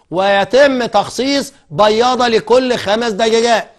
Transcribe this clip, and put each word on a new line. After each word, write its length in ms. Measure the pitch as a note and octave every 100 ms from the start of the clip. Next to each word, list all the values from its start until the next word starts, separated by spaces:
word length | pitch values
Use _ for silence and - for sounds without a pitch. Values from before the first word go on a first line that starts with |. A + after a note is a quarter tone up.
| _
ويتم 760 | E3+ G3 G3 F#3+ B3 C#4+ B3+ A3+
تخصيص 640 | G3+ - - C4 C#4 - - _
بياضة 580 | D#3 G#3+ A3 B3 B3 A#3+
لكل 480 | A3 - B3 B3+ A3+
خمس 360 | F#3+ A3 A#3
دجاجات. 580 | G3 A3+ A3+ A#3 G#3+ -